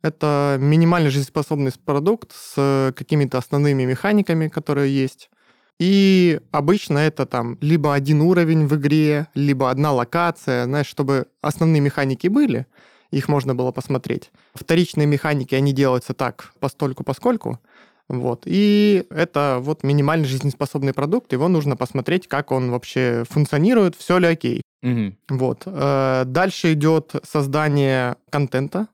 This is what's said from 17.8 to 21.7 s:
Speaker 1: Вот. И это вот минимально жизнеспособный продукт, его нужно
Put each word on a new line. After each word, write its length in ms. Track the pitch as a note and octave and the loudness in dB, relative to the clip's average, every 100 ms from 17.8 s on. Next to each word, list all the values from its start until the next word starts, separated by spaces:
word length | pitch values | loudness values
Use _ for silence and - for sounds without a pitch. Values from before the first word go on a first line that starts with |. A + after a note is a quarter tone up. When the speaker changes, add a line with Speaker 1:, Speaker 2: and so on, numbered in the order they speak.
| _ _ _ | _ _ _
Speaker 1:
Вот. 340 | B2+ B2+ A#2 - | -6 -4 -6 -4
И 600 | F#3+ G#3 G#3 G#3 G3 - | 0 2 4 4 2 -2
это 500 | D#3 E3 D3 C#3+ B2+ | -4 -2 0 0 -2
вот 220 | C3 D3+ | -4 -4
минимально 420 | C#3 D3 C#3+ D#3+ C#3+ | 0 2 2 0 0
жизнеспособный 680 | C3 C#3+ - C#3+ D3 C3+ | -2 -4 -4 -6 -4 -4
продукт, 380 | C3 C#3+ G#3+ - | -2 -2 -2 -2
его 160 | B2+ E3 | -2 0
нужно 300 | F3 C#3+ | 0 0